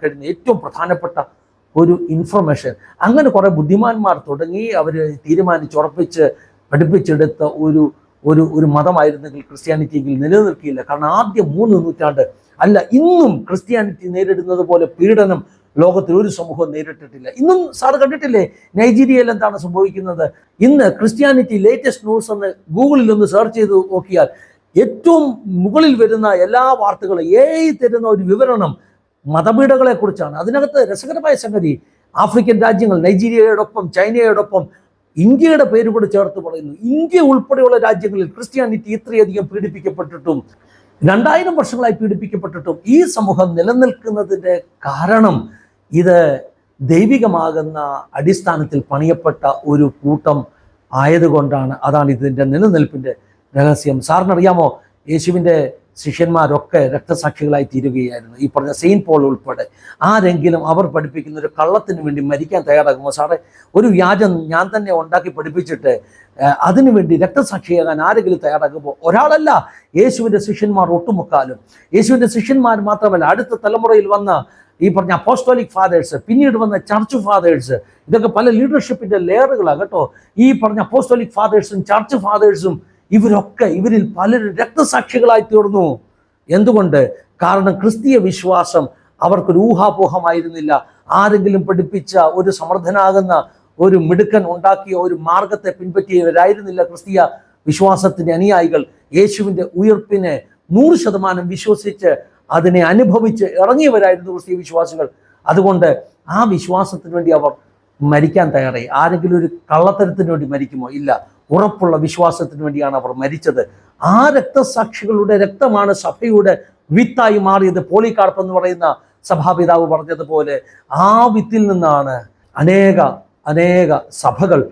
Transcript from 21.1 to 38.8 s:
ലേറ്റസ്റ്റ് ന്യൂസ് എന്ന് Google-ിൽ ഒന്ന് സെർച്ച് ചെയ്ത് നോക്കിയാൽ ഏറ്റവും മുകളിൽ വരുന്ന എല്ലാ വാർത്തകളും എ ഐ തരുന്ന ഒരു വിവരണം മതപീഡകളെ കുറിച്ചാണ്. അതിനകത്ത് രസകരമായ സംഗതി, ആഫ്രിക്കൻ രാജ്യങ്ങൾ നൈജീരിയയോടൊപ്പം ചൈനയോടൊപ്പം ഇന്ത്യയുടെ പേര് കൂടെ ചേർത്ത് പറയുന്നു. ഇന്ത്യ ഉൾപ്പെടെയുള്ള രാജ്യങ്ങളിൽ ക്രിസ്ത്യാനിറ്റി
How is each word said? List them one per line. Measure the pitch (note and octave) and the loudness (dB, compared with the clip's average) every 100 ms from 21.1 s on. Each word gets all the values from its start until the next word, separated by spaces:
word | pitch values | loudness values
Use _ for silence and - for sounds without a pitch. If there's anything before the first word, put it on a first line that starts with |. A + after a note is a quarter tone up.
| A3+ C#4+ C4 B3 G#3+ G3 | 0 2 2 2 2 2
ലേറ്റസ്റ്റ് | B3+ C#4 - G#3+ | 2 -2 -6 -4
ന്യൂസ് | A3 A3 G#3 | -4 -4 -6
എന്ന് | G3 F3+ - D#3+ | -6 -8 -8 0
Google-ിൽ | C#4 C#4+ A3+ G#3+ | 2 4 2 2
ഒന്ന് | G#3 F#3+ | 2 2
സെർച്ച് | A3 A3+ | 0 0
ചെയ്ത് | G#3+ G3 F#3+ | 2 2 0
നോക്കിയാൽ | F#3 F#3 F3+ D3 - _ _ _ E3 | -4 -2 0 0 -2 _ _ _ 0
ഏറ്റവും | A#3+ - E4+ E4 D4 A3 G3+ F3+ | 0 0 2 4 2 -4 -6 -4
മുകളിൽ | F#3 C4 D#4+ B3 | 0 2 2 4
വരുന്ന | A3 A3 G#3+ F#3 F#3 | 2 2 0 2 2
എല്ലാ | A#3+ C4 B3+ | 2 2 2
വാർത്തകളും | G3+ F#3+ F#3+ F#3 E3 G#3 | 0 -4 -4 -4 2 4
എ | C#4+ D#4+ | 4 2
ഐ | D#4+ - | -2 0
തരുന്ന | A#3+ A3+ A3+ G#3 | -2 0 0 0
ഒരു | F3+ | 0
വിവരണം | G#3 C4 A#3 E3+ B2+ _ _ _ _ C#3+ | 0 2 0 -2 -4 _ _ _ _ -4
മതപീഡകളെ | D#3 E3 A3+ C4+ C4 B3+ G3+ | -2 0 2 4 4 2 0
കുറിച്ചാണ്. | G3+ F#3+ D3+ D3 | -2 -4 -8 -6
അതിനകത്ത് | F3+ C#4 C#4 C#4+ A3 | -4 -2 0 0 0
രസകരമായ | G3+ C4 D#4+ D#4 C4 A3+ | -4 -8 -6 -2 -2 -2
സംഗതി, | G#3 E3 C3 - _ _ - | -4 -2 -4 -8 _ _ -2
ആഫ്രിക്കൻ | - A#3+ G#3+ A3 A3+ | 0 2 2 2 2
രാജ്യങ്ങൾ | G3+ A3 F3+ F3 | 2 0 2 2
നൈജീരിയയോടൊപ്പം | G3 A3+ A#3 A3 G#3 G#3+ A3 F#3 - | 2 2 2 2 2 -2 -6 -6 -2
ചൈനയോടൊപ്പം | G3+ A#3 A3+ G3+ G#3 F#3+ D#3 _ _ _ _ - | 0 2 2 0 0 -4 -4 _ _ _ _ 0
ഇന്ത്യയുടെ | F#3+ C4 D#4+ D4+ B3+ | 2 4 4 4 2
പേര് | A3 A3+ A3 | 2 0 -2
കൂടെ | G3+ G3+ | 0 0
ചേർത്ത് | G3 G3 E3 | -2 -4 -10
പറയുന്നു. | D#3+ D3 D3+ A3+ | -12 -14 -10 -4
ഇന്ത്യ | D4 E4 F4+ D4 | -2 0 2 4
ഉൾപ്പെടെയുള്ള | C4 - C4 B3+ B3 A3+ | 2 0 0 2 4 2
രാജ്യങ്ങളിൽ | G3+ G3+ G3 F3 - | -2 -4 -6 -6 -10
ക്രിസ്ത്യാനിറ്റി | A#3 C4+ C4 A3 | -10 -6 -4 -6